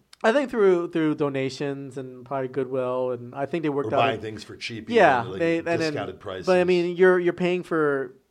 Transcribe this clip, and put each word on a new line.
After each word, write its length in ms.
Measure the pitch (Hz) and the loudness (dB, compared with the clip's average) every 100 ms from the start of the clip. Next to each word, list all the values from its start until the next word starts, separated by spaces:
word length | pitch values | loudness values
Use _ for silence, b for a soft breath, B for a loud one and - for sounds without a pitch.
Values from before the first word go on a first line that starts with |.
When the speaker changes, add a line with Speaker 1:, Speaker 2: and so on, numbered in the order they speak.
| _ - | _ -4
Speaker 1:
I 120 | 226 | 0
think 160 | 254 254 | 2 0
through, 400 | 247 196 175 170 | 2 4 4 0
through 260 | 165 156 147 | 0 0 0
donations 800 | 143 135 135 131 143 139 139 127 | -2 -2 -4 -4 -6 -6 -10 -12
and 280 | 131 127 123 | -12 -14 -8
probably 240 | 139 131 | -6 -4
Goodwill, 600 | 135 127 131 123 127 127 | -4 -4 -2 -2 -2 -4
and 220 | 120 123 | -6 -8
I 120 | 135 139 | -8 -6
think 180 | 175 | -4
they 60 | 156 | -2
worked 240 | 143 139 | -2 0
Speaker 2:
Or 20 | 135 | 2
Speaker 1:
out 40 | |
Speaker 2:
buying 200 | 117 110 | 2 0
Speaker 1:
a 20 | |
Speaker 2:
things 220 | 110 107 | -6 -12
for 140 | - 98 | -14 -14
cheap, 320 | - 113 160 | -12 -10 0
Speaker 1:
Yeah, 320 | 233 170 127 | 6 6 6
Speaker 2:
even, 100 | 113 | 0
like, 80 | 190 | -2
Speaker 1:
they, 180 | 165 165 | 0 0
and 80 | 165 | -2
then, 120 | 165 | -2
Speaker 2:
discounted 400 | 160 139 98 92 | -2 -4 -8 -10
prices. 260 | 101 92 160 | -10 -4 2
Speaker 1:
but 120 | 185 | 4
I 80 | 180 | 4
mean, 320 | 180 175 175 | 2 0 4
you're, 200 | 185 180 | 6 6
you're 140 | 175 | 2
paying 320 | 175 175 180 | 0 0 -2
for 520 | 160 165 151 139 135 - _ | -2 0 0 0 -4 -12 _